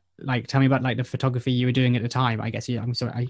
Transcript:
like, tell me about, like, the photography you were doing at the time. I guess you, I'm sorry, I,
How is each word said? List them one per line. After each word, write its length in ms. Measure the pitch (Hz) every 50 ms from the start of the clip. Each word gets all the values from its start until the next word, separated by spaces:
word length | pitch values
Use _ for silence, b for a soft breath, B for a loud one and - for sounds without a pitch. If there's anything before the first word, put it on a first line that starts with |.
| _ _ _ -
like, 280 | - 139 127 120 113 -
tell 120 | - 135
me 60 | 135 131
about, 140 | 131 127 123
like, 140 | 131 117 120
the 60 | 127
photography 480 | - - 127 - 135 123 123 - 135
you 140 | 127 123 123
were 60 | 127
doing 240 | 120 131 127 123 123
at 80 | 123 107
the 60 | 117
time. 320 | - 127 131 120 113 107
I 80 | 107 113
guess 200 | 110 110 - -
you, 100 | 123 113
I'm 140 | 104 123 120
sorry, 180 | - 123 120 -
I, 140 | 123 123 123